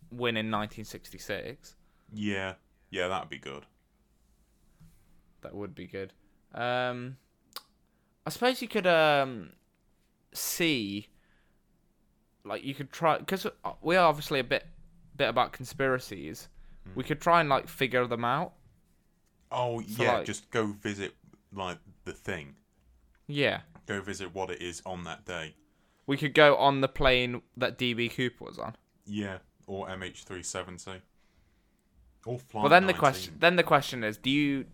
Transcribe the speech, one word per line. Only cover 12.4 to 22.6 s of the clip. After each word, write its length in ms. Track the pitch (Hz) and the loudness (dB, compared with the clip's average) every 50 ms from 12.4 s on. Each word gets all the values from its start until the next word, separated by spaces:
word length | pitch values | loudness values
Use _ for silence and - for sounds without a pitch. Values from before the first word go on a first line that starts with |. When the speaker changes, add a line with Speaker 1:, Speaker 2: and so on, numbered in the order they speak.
| - | -10
Speaker 1:
like, 200 | 104 110 - - | -8 -8 -6 -6
you 100 | 135 135 | -8 -8
could 180 | - 135 - | -8 -10 -12
try, 280 | - - 165 156 147 - | -4 2 2 4 4 2
'cause 240 | 151 - 190 185 - 202 - - - - - - | 0 -4 -4 -4 -4 -8 -8 -6 -8 -10 -8 -4
we 140 | - 156 175 | 0 2 4
are 120 | 185 175 | 6 6
obviously 320 | 156 147 151 - - 156 135 | 6 4 2 -2 -2 -2 -2
a 40 | 123 | 0
bit, 240 | - 139 - - - - - - - - - - - - | 0 -2 -2 -2 -6 -16 -20 -20 -20 -20 -20 -20 -16 -2
bit 120 | - 135 113 | 0 0 2
about 220 | 117 123 117 - - | 4 2 2 2 -2
conspiracies. 960 | - 127 - - - 135 135 127 127 - - 104 85 71 78 - - - - - - - - - - - 92 95 | -8 -12 -10 -4 0 0 2 2 0 -2 -8 -12 -10 -10 -10 -12 -12 -16 -18 -20 -20 -20 -20 -20 -18 -18 -10 -8
We 80 | 127 127 | -6 -4
Speaker 2:
Hmm. 40 | |
Speaker 1:
could 140 | - 147 147 | -4 -4 0
try 180 | - 175 170 170 | 4 6 6 6
and, 80 | 160 143 | 6 4
like, 180 | 135 123 - | 2 0 0
figure 380 | - - - 135 120 123 123 123 | -4 -2 -2 0 2 2 2 2
them 160 | 117 120 117 120 | 2 0 0 0
out. 300 | 120 131 151 180 - - _ - - _ _ _ _ _ _ _ _ _ _ _ _ _ _ _ _ | 0 0 0 -2 -4 -8 _ -20 -20 _ _ _ _ _ _ _ _ _ _ _ _ _ _ _ _
Speaker 2:
Oh, 300 | 120 123 123 123 117 117 | -2 -2 0 0 -2 -4
Speaker 1:
So, 220 | 107 101 107 120 117 | -6 -6 -2 2 4
Speaker 2:
yeah, 100 | 117 120 101 | 4 4 2
Speaker 1:
like 60 | - | 0
Speaker 2:
just 240 | - 104 - - _ | -4 -6 -8 -8 _
go 160 | - 117 110 | 0 0 0
visit, 480 | 104 101 98 - 107 101 98 98 - - _ _ - - _ _ _ | 0 -2 -4 -4 -4 -4 -4 -6 -6 -8 _ _ -20 -20 _ _ _
like, 280 | 101 98 95 90 87 - - 101 - _ _ | -8 -6 -6 -6 -6 -8 -12 -20 -20 _ _
the 80 | 90 - | -12 -12
thing. 420 | - - 104 92 80 71 69 - _ | -10 -8 -6 -6 -6 -8 -12 -18 _